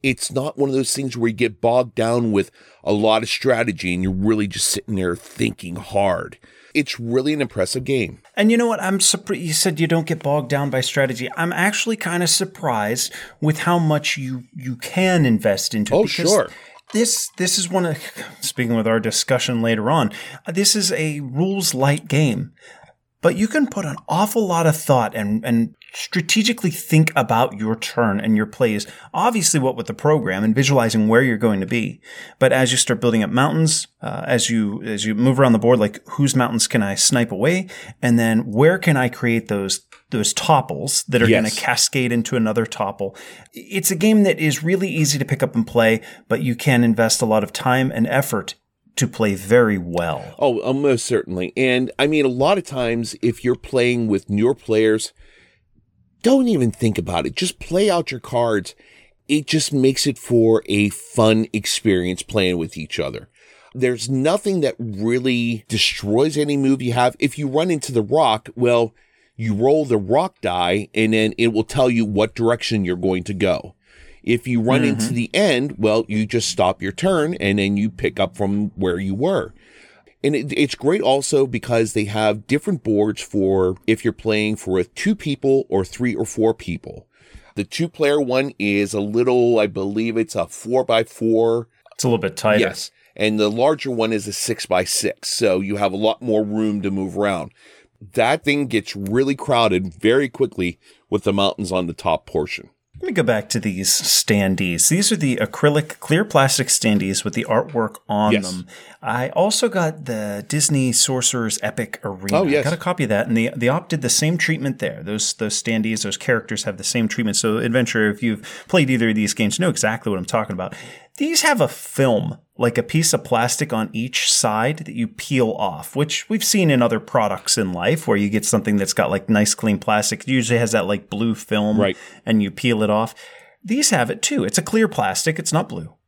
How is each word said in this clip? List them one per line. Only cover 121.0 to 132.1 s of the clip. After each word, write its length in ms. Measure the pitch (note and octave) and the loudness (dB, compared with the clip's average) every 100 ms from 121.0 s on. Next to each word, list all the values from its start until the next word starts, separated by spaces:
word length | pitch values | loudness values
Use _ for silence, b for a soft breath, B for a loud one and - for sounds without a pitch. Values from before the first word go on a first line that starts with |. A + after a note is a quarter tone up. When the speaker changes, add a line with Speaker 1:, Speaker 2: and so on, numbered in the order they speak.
| B - | B -6
Speaker 2:
These 240 | D4 E4 | -2 0
have 180 | D#4+ B3+ | 2 2
a 60 | - | 0
film, 720 | - - - C3+ G#2+ D#2+ - _ - | -2 -10 0 2 2 -2 -10 _ -2
like 180 | A#2+ A#2 | 0 0
a 40 | |
piece 300 | A#2 D#3+ D#3+ | 0 0 0
of 100 | - | -2
plastic 480 | - A#2 A#2+ - D3 | 0 0 0 -2 -4
on 160 | A2 A2 | -4 -4
each 360 | A2 B2 - - | -6 -4 -2 0
side 480 | - A#2 G#2+ A#2+ D#3 | 0 0 0 -2 -2
that 160 | D#3 | -8
you 120 | A2 A2+ | -6 -6
peel 440 | - - C3 A2+ | -6 -4 0 0
off, 440 | - G2+ F2 D#3 - | 0 -4 -6 -8 -4
which 320 | D3+ - - | -2 -4 -4
we've 140 | A3 | -4
seen 260 | - G#3 E3+ | 0 2 4
in 120 | C3 | 4
other 180 | A#2+ A2 | 2 0
products 560 | - B2+ G#2+ F#2+ - - | 0 0 0 -2 -2 0
in 140 | G2 | 0
life 340 | F2 F#2 D#3 - | 0 0 0 0
where 100 | G#2 | 0
you 100 | G2+ | 2
get 160 | G#2+ | 0
something 320 | - A2+ G#2+ G#2 | 0 0 2 0
that's 160 | G2 | 0
got, 160 | - D2 | 0 0
like, 180 | F#2+ - | 0 2
nice 240 | G#2 G#2+ | 2 2
clean 240 | - A2+ G2 | 0 0 -2
plastic. 420 | - G#2+ G#2 A2 | 0 0 0 -4
It 60 | - | -2
usually 300 | C3 A#2 A#2 | -2 2 0
has 140 | A#2 | 2
that, 140 | A2 F#2 | 0 0
like, 220 | G#2 - | -4 -4
blue 240 | G#2 A#2 | -4 -2
film, 460 | G#2 - G#2+ G#2 G#2 | -2 -2 -2 2 2
Speaker 1:
Right. 160 | G2+ F#2 B | 0 -2 B